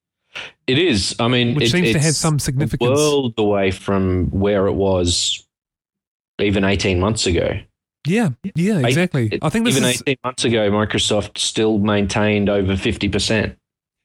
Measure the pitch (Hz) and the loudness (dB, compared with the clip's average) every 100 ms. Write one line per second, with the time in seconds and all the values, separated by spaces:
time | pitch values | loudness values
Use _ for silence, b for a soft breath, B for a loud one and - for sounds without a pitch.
0 | _ _ B B B B - 131 185 101 | _ _ B B B B -2 0 2 2
1 | - - 120 123 120 147 117 175 180 160 | 0 -2 0 2 0 0 0 2 2 2
2 | 156 147 165 151 - 131 127 117 120 139 | 2 0 0 0 -2 -2 -2 0 0 2
3 | 151 143 127 113 104 101 98 95 - 98 | 2 2 0 0 0 2 0 -2 -2 0
4 | 95 92 87 95 101 104 98 80 98 95 | 2 0 0 0 0 2 0 0 0 0
5 | 90 87 - - - _ _ _ _ _ | 0 0 -2 -6 -10 _ _ _ _ _
6 | _ _ _ - 104 101 95 98 104 90 | _ _ _ -4 0 2 2 0 0 0
7 | 95 117 - 85 - 101 - _ _ _ | 0 0 0 0 0 -4 -10 _ _ _
8 | 147 208 208 117 196 - 185 208 120 127 | -4 0 0 -2 -8 -2 0 2 2 2
9 | 180 143 110 - 156 226 233 139 123 117 | 0 0 -2 -2 -2 0 0 2 0 -2
10 | - 131 127 - 131 113 104 104 107 110 | -2 -4 -4 -2 0 2 2 2 0 -2
11 | - 107 98 - - - 110 110 104 104 | 0 -2 -2 -4 -6 0 2 2 2 0
12 | 98 107 107 104 101 101 95 95 117 98 | 0 0 0 2 2 0 0 0 -2 -2
13 | 101 98 - 113 90 - _ _ _ _ | -2 -2 -2 -2 -2 -8 _ _ _ _